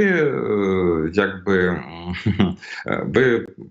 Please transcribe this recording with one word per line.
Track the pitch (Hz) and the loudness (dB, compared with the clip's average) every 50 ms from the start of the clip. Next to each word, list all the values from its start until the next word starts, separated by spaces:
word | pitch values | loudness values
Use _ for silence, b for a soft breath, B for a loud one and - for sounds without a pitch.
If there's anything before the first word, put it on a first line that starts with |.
| 208 | 4
е, | 196 180 165 151 139 127 131 120 110 107 101 98 95 95 92 90 87 85 80 80 80 87 | 4 2 2 2 0 0 0 -2 0 0 0 2 2 2 2 2 2 2 2 0 0 2
якби, | 101 98 95 95 92 - 101 98 92 90 | 2 2 2 0 -4 -2 0 2 2 2
<laughs> | 90 87 73 62 67 82 85 85 87 90 - - 104 92 - 98 85 - - - - - - - | 2 0 -4 -6 -10 -14 -12 -8 -8 -6 -4 -2 0 2 2 2 0 0 -4 -10 -14 -14 -10 -6
е, | - - - - | -4 -4 -4 -2
ви | - - 113 131 123 117 113 - - - - - - | 0 2 4 4 4 2 0 -2 -6 -12 -16 -18 -20